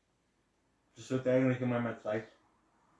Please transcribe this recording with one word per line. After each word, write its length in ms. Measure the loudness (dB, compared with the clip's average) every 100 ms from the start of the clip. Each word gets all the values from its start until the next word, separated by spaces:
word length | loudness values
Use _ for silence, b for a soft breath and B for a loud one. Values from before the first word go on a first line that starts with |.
| _ _ _ _ _ _ _ _ _ -20
Das 100 | -4
sollte 220 | -2 2
eigentlich 280 | 4 4 2
immer 220 | 0 0
mein 180 | -2 -4
zweit-, 300 | -4 -4 -6 -16 _ _ _ _ _